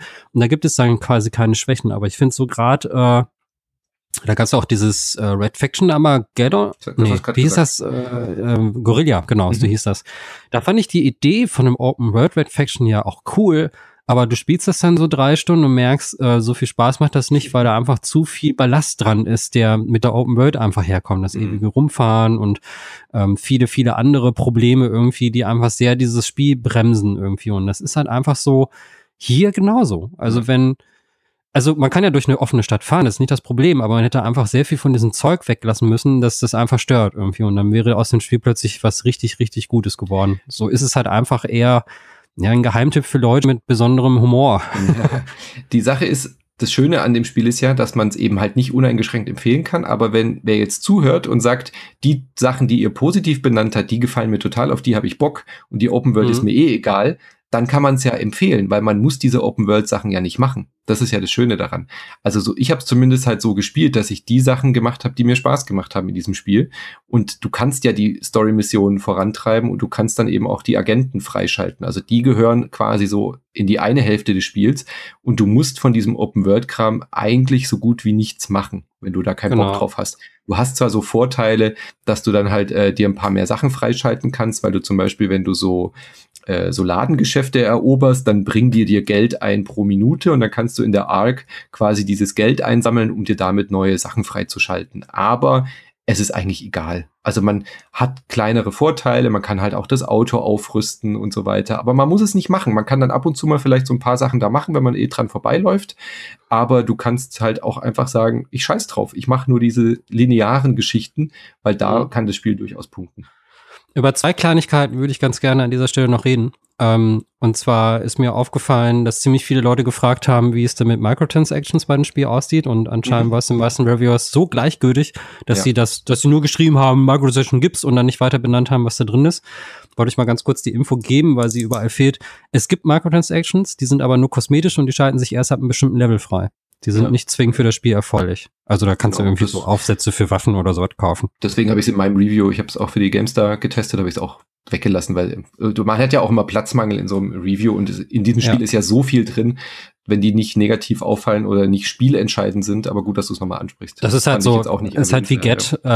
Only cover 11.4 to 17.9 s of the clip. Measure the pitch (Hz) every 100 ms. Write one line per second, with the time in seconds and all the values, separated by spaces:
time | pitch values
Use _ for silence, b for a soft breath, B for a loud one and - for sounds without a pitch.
11.4 | 247 - 127 123 127 - 117 110 160 -
12.4 | 147 - 139 - 117 104 101 - - -
13.4 | 208 156 160 b b b b 123 117 120
14.4 | - 175 - 175 175 170 160 147 135 156
15.4 | - 170 143 127 123 139 - - 127 120
16.4 | 113 120 123 - 120 - 151 139 - 147
17.4 | - 123 120 110 123